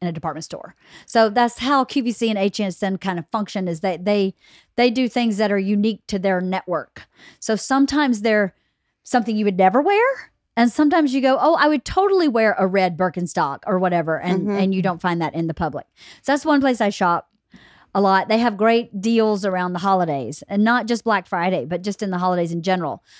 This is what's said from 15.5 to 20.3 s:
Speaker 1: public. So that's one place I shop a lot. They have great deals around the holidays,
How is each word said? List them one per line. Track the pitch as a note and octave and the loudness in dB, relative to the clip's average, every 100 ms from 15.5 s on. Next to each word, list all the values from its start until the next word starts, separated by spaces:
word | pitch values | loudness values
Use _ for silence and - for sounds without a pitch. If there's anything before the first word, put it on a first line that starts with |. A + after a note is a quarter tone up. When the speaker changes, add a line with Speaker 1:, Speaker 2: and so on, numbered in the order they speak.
Speaker 1:
public. | - D#3+ C#3 - _ - - | -4 -6 -6 -12 _ -20 -8
So | - | -2
that's | C#4+ | -2
one | D#4+ C#4+ | 2 2
place | C4+ A#3+ | 2 0
I | G#3 | -2
shop | - F3+ E3+ - _ _ - - _ _ | 0 0 0 -4 _ _ -20 -20 _ _
a | G3 | 0
lot. | G3 F#3+ - | 4 4 2
They | A3 | 0
have | A#3+ G3 | 0 2
great | A3 A#3 A#3+ G3+ | 2 2 -2 -6
deals | G#3+ A3+ A3 G3+ | 0 2 2 0
around | G3 F#3 F3+ | -2 -2 -2
the | F3+ | -2
holidays, | G3 F#3+ E3+ C#3+ A#2 | 0 2 0 -2 -6